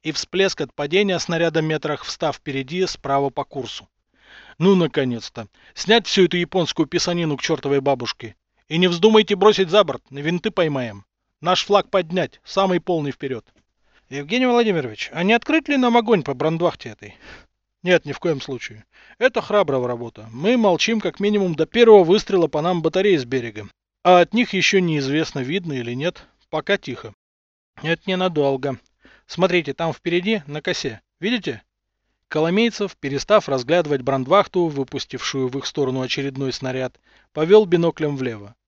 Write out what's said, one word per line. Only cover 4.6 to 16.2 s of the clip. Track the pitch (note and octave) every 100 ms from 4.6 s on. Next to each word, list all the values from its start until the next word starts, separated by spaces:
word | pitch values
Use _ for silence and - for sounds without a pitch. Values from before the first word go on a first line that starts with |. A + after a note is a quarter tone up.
| F3
наконец-то! | F#3+ D#3+ - C3 A#2 - - G#2 _ -
Снять | - - A3+ F3
всю | -
эту | F3 F3+
японскую | F3 F#3 D#3 - D#3
писанину | E3+ - F3 E3 C#3
к |
чертовой | - D#3 C#3 C#3
бабушке! | C#3 C3 A#2+ - A2+ - _ _ _
И | D#3+
не | F3+
вздумайте | F3 G#3+ A3 G#3+ G3
бросить | G#3 G3 F3+
за | G3+
борт, | E3+ - _
на | C#3
винты | D3 F3 A3
поймаем! | F#3+ E3 C#3 A#2+ G2+ _ _ _ _
Наш | E3 F3+
флаг | - G3+ -
поднять, | G3 E3 F3+ D3 _
самый | - G3 F#3+ F3+
полный | - E3+ C#3+
вперед!" | - C#3 A#2+ _ _ _ _ _ _ _
"Евгений | C#3 D3 A#3+ B3+
Владимирович, | A#3+ A3+ E3+ B2+ G#2 -
а | D#3+
не | F#3
открыть | A#3 - D#4+ D4
ли | C#4+
нам | B3 A#3
огонь | A3+ G3+